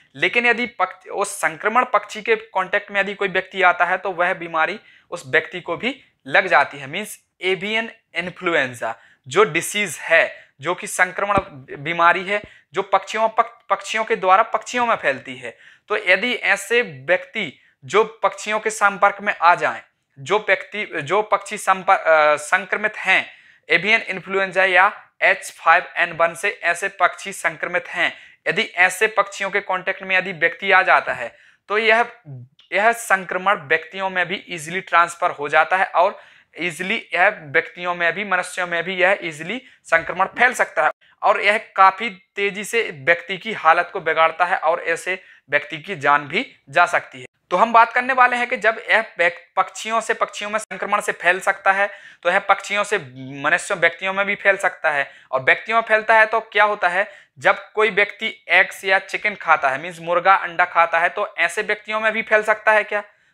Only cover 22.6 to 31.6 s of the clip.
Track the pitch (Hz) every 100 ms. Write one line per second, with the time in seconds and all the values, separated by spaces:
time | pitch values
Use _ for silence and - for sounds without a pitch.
22.6 | 190 208 214 - 185 180 123 - _ _
23.6 | - 165 190 226 - 190 175 190 190 175
24.6 | 190 180 196 - - _ 165 190 - -
25.6 | 165 170 175 - 170 160 170 170 202 -
26.6 | 170 170 196 - 175 - 196 185 170 160
27.6 | 170 175 - 180 160 - - _ - 165
28.6 | 170 - 180 - 220 214 202 - 196 196
29.6 | 196 185 175 185 185 185 185 170 170 170
30.6 | 196 185 180 151 135 127 120 - _ _